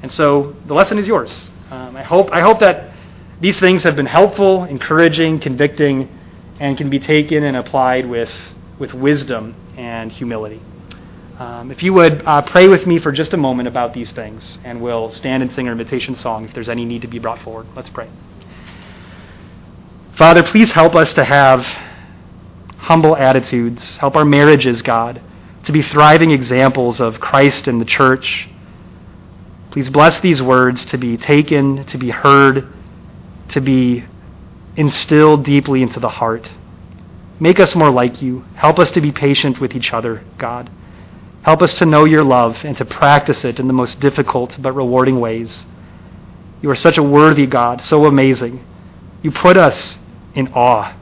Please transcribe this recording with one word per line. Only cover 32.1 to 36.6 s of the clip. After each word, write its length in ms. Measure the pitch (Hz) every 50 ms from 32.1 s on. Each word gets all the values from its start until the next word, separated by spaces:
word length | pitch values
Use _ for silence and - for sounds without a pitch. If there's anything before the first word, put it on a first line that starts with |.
heard, 600 | 113 - - 139 139 139 139 139 131 139 131 - - - - - - - - - - - - - - - - -
to 120 | - 147
be 440 | 131 131 135 127 127 123 123 120 - - - - - - - - - - - - - - -
instilled 680 | - 151 147 127 - - - 165 151 151 156 151 147 139
deeply 380 | 139 143 143 139 143 139 131 131
into 180 | 117 - -
the 80 | 120 113
heart. 420 | - - 120 113 113 113 - - - -